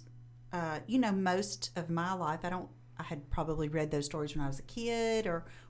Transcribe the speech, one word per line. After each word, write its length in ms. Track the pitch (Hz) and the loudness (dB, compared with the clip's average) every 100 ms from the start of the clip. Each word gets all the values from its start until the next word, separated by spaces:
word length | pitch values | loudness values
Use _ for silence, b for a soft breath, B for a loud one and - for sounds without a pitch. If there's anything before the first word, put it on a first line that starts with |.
| - - - - - | -8 -18 -18 -20 -8
uh, 280 | 180 165 156 175 | -4 -2 -2 2
you 100 | 254 | 4
know, 140 | 226 | 4
most 580 | 196 190 180 202 - - - | 4 4 4 2 -2 -4 -4
of 120 | 165 | 0
my 240 | 165 175 | 0 2
life, 280 | 190 160 160 | 0 0 0
I 80 | 175 | 0
don't, 180 | 180 - - - - | -2 -4 -14 -16 -10
I 60 | |
had 260 | 165 151 - | -6 -6 -2
probably 380 | - 156 156 151 | 0 2 2 2
read 240 | 160 151 | 2 2
those 140 | 151 143 | 2 0
stories 280 | 160 147 | -2 -2
when 100 | 147 | 0
I 40 | 143 | 0
was 100 | 139 | 0
a 40 | |
kid 640 | - - 233 233 226 220 208 | -4 -4 0 2 4 2 2
or 160 | 165 - b b | 0 -4 b b